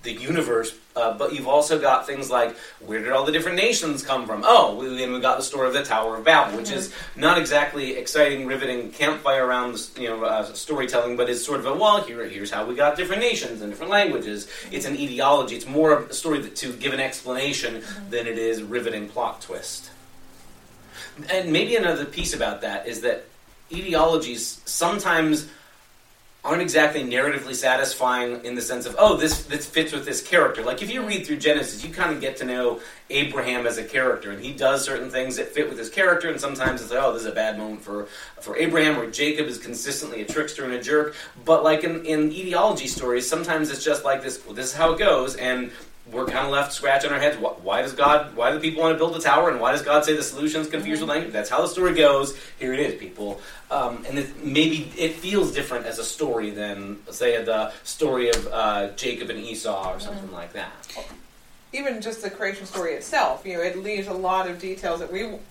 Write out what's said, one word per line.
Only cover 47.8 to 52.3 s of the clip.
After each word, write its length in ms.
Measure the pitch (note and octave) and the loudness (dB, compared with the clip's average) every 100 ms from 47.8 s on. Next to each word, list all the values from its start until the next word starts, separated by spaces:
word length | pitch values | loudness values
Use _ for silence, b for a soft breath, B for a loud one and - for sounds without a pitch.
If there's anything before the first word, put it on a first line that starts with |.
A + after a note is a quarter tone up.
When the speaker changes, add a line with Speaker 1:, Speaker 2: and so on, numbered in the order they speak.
Speaker 1:
does 100 | - | 0
God, 420 | - C#3+ D3 - | 4 6 6 4
why 160 | A2 A#2+ | 0 2
do 60 | D3+ | 2
the 60 | |
people 200 | D#3 D#3 | -2 2
wanna 140 | D#3+ D#3 | 2 4
build 160 | E3 | 2
a 60 | E3 | 2
tower, 280 | D3+ D3+ E3+ | 4 6 4
and 100 | B2+ | 4
why 100 | B2 | 2
does 120 | B2+ | 2
God 220 | D3 D3 | 4 4
say 120 | D3+ D3+ | 4 0
the 80 | |
solution's 420 | C#3+ C#3+ D3+ D#3 D#3 | -2 -2 -2 -2 -4
confused 340 | D#3 D3+ D#3 | -4 -4 -4
with 60 | D#3+ | -2
Speaker 2:
Mm-hmm. 80 | - | -2
Speaker 1:
language? 140 | E3+ | -2
That's 180 | G#2+ - | -6 -2
how 100 | - | 0
the 80 | - | 0
story 260 | F3 F3+ | 2 2
goes. 420 | D#3+ D3 C#3 C#3 | 6 8 6 2